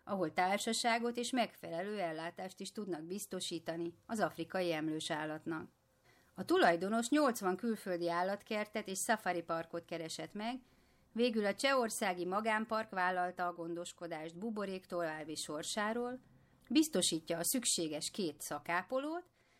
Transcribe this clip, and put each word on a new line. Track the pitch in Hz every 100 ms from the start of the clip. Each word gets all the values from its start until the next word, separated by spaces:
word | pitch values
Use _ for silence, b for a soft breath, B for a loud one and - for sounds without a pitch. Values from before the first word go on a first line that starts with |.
ahol | - 196 160
társaságot | 170 185 202 226 226 233 233 233 240
és | 233
megfelelő | 262 202 - 170 165 196 214
ellátást | 170 156 165 175 185 -
is | 196
tudnak | - 196 156
biztosítani | 165 202 - 185 - 165 165 165 170 - -
az | 226
afrikai | 160 - 165 190 175
emlős | 156 156 156 -
állatnak. | 151 156 156 160 160 - _ _ _ b b b
A | -
tulajdonos | 190 370 214 170 190 226 233
nyolcvan | 294 277 233 190 185
külföldi | 233 214 196 175 170
állatkertet | 170 190 202 - 214 208 220 185
és | 185
szafari | - 170 180 175
parkot | 170 165 170 170
keresett | - 165 160 - 160
meg, | 202 226 254 b b b b b
végül | 220 247 220 202
a |
csehországi | 202 277 277 226 - 202 180
magánpark | 175 196 220 214 220 220 220
vállalta | 190 180 185 180 180 175
a |
gondoskodást | 175 165 170 175 - 170 160 160 170
Buborék | 226 214 196 190 -
további | 175 165 156 156 151
sorsáról, | - 151 170 220 208 233 247 254 b b b b -
biztosítja | 254 311 190 175 160 - 165
a |
szükséges | 170 262 - - 160 151 -
két | - 170 -
szakápolót, | - 147 - 175 185 262 294 339 349 b b